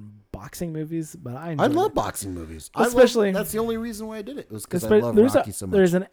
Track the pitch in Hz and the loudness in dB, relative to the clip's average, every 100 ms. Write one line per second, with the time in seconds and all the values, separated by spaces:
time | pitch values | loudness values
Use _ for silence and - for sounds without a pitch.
0 | 104 107 _ - 127 - 170 156 156 165 | -16 -20 _ -16 -14 -10 -8 -6 -6 -6
1 | 156 - 123 123 170 147 214 311 403 285 | -8 -12 -12 -10 -6 0 2 2 0 0
2 | 101 - 98 90 80 80 - - 240 240 | -4 -6 -8 -10 -10 -14 -8 -2 2 6
3 | 240 240 202 190 175 214 233 226 233 208 | 6 6 0 0 -4 -4 -4 -4 -6 -8
4 | 220 220 208 277 - 107 - 180 208 214 | -10 -10 -12 -12 -12 -14 -6 -4 2 4
5 | - 214 247 285 - - 98 196 185 180 | 4 6 6 4 0 -6 0 4 4 2
6 | 190 | -4